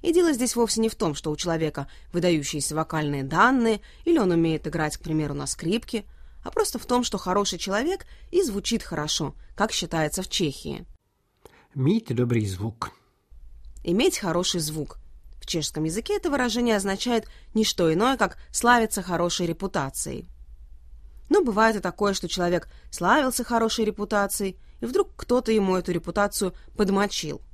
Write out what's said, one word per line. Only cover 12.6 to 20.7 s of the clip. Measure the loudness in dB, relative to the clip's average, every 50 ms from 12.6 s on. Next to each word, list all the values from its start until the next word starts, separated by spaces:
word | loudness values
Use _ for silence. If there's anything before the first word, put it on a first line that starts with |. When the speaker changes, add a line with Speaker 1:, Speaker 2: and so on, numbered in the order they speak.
| -4 -6 -6 -6 -10 -10 -10 _ _ _ _ _ _ _ -20 -20 -18 -18 -18 -18 -18 -18 -18 -10 -4
Speaker 1:
Иметь | 0 2 4 4 2 2 0
хороший | -2 0 0 0 0 0 -2 -2
звук. | -2 -4 -4 -6 -8 -8 -10 -18 -18 -20 -20 -20 -20 -20 -20 -18
В | -10
чешском | -4 -4 -2 -2 -4 -4 -2 -2
языке | -2 -2 -4 -2 -2 -2
это | -2 0 0
выражение | 0 2 0 0 0 0 2 2 2
означает | 2 2 -2 -2 -2 -2 0 0 0 0 -4 -18 -20 -20 -4 0
не | 2 2
что | 2 2 2 4 4
иное, | 4 4 4 2 4 2
как | 0 -2 -2 -8 -18 -8 -6
славиться | 2 4 6 6 6 4 2 -2 -4
хорошей | -4 -2 0 0 0 0 0 0 -2
репутацией. | -2 -2 -4 -6 -4 -2 -2 -4 -4 -6 -8 -8 -8 -8 -10 -10 -14 -18 -20 -18 -20 -18 -20 -18 -20